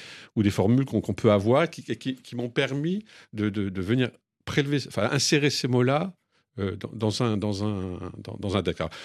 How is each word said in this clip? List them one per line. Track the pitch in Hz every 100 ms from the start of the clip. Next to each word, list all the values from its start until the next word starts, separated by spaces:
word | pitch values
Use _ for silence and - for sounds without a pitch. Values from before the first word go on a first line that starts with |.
| - - - 120
ou |
des | 104
formules | 98 98 127
qu'on, | 135 110
qu'on | -
peut | - 117
avoir | 104 104 135 165
qui, | -
qui, | - 117 135
qui | 127 - 120
m'ont | 120
permis | 131 131 139 160 202 - - -
de, | 107 104
de, | 104 98
de | 92
venir | 90 127 123 - _ _
prélever, | - 156 143 143 -
enfin, | - 110
insérer | 139 - 151 143
ces | - 131
mots-là, | 123 123 147 185 - _ _ _ -
euh, | 98 98
dans, | -
dans | 107 110 101
un, | 120 104
dans | 104 98
un, | 107 101 92 87 90 101
dans, | 98 -
dans | 101 98
un |
décor. | 85 80 82 -